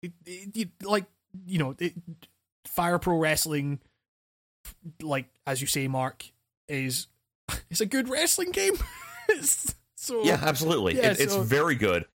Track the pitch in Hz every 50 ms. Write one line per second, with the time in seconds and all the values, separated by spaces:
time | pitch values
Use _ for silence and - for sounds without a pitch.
0 | - 180 170 _ _ - 180 180 196 202 202 226 220 170 - _ - 196 208 208
1 | 185 - _ _ _ _ _ 185 190 180 190 170 151 131 139 - 175 175 165 -
2 | - - 165 - - - _ _ _ _ _ _ _ - - - 175 175 175 170
3 | - 185 175 165 160 156 156 147 - 160 151 147 143 143 143 139 _ _ _ _
4 | _ _ _ _ _ _ _ _ _ _ _ _ _ - - _ _ 165 151 _
5 | 160 156 143 135 127 - _ _ _ - 139 131 139 135 - 147 135 131 131 131
6 | 127 135 - _ - - _ _ _ _ _ _ _ - 151 135 131 131 127 131
7 | - - _ _ _ _ _ _ _ - - - - _ 170 - 220 196 - 269
8 | 254 254 262 277 320 339 - - 370 359 359 392 392 392 381 - - - - -
9 | - - - - - - 427 311 - 277 - - - - - - _ _ _ -
10 | - - 262 233 214 170 175 - - 156 151 127 160 160 170 143 101 90 85 -
11 | - 220 196 - 139 139 - - 117 110 123 143 151 170 147 117 107 101 90 85
12 | 80 - _